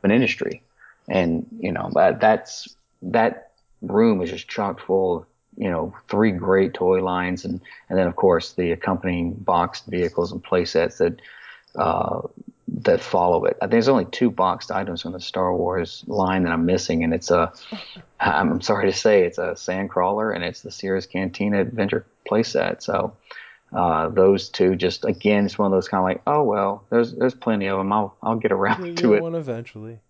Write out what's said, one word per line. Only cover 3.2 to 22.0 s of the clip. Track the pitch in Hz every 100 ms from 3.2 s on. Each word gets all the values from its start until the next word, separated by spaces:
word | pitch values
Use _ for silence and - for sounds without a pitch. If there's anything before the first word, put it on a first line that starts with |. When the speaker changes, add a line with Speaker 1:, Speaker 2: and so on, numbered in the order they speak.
| 113 - - _ _ _
Speaker 1:
room | 98 101 113 98
is | 85
just | 95 -
chock | - 101 85
full | - 95 92 85
of, | - _ _ -
you | 98
know, | 85 78 - -
three | 104 110
great | 90 95 95 95
toy | - 92 92
lines, | 92 90 90 87
and, | 92 90 - - _
and | 92
then | 90
of | -
course | 95 85 -
the | - 87
accompanying | 82 - 92 95 87 85
boxed | 85 - 87 87 - -
vehicles | 87 85 - 85
and | 87
play | - 92
sets | 85 80 82 -
that, | 85 - - - - - _ -
uh, | - - - - - - - _ -
that | - - 85
follow | - 92 87 85
it. | 50 -
I |
think | 98
there's | 113 120
only | 131 90
two | - 120
boxed | - 92 90 -
items | 95 98 85
from | -
the | 92
Star | - 95 90
Wars | 90 90 92 85 - -
line | 104 92 95
that | 87
I'm | 82
missing, | 85 90 - 82
and | 82
it's | 82 -
a, | 90 - - - 208 -
<laughs> | - - _
I'm | - 76 92 87
sorry | 92 101 98
to | 92
say, | 110 104
it's | 87 85
a | 87
Sandcrawler | 85 - 92 98 - 90 101 110
and | 98
it's | 87 -
the | 104
Sears | - 98 95 -
Cantina | 90 95 - 104 101
Adventure | 95 117 98 76